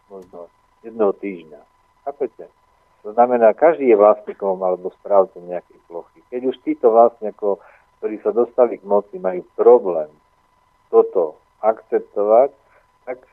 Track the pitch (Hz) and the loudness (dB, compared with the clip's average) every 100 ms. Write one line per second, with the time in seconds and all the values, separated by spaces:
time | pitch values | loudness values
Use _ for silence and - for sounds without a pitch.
0 | _ 98 90 87 87 _ _ _ 113 226 | _ -20 -20 -20 -20 _ _ _ -16 -4
1 | 202 - 202 87 78 76 _ _ _ _ | -4 -4 -10 -14 -18 -20 _ _ _ _
2 | 139 - 131 _ 85 _ _ _ _ _ | -16 -10 -10 _ -20 _ _ _ _ _
3 | 208 214 175 120 220 - 170 147 185 101 | -10 -2 0 4 2 4 0 2 2 6
4 | 104 107 - - 98 92 92 90 92 _ | 6 4 -4 -8 -6 -4 -4 -4 -8 _
5 | 98 101 92 90 87 87 _ _ _ 85 | -2 0 0 -4 -12 -12 _ _ _ -18
6 | - _ _ 123 127 127 - 151 165 113 | -18 _ _ -8 -8 -8 -8 0 2 6
7 | 117 - 104 - 104 98 _ _ _ - | 4 2 -12 -6 -6 -6 _ _ _ -12
8 | 110 107 107 104 120 - 120 - 196 208 | -10 -6 -4 -2 -2 0 -2 -2 -2 -4
9 | - 185 185 180 - - 214 240 190 165 | -4 -8 -6 -6 -12 0 4 4 2 -6
10 | 151 _ _ _ _ _ _ _ - 226 | -8 _ _ _ _ _ _ _ -2 0
11 | 226 185 156 - _ - 107 110 - 110 | 2 -2 -4 -8 _ -6 -4 -4 -6 -8
12 | - 107 104 113 139 _ _ _ _ _ | -6 -6 2 2 2 _ _ _ _ _
13 | - 127 _ | -16 -16 _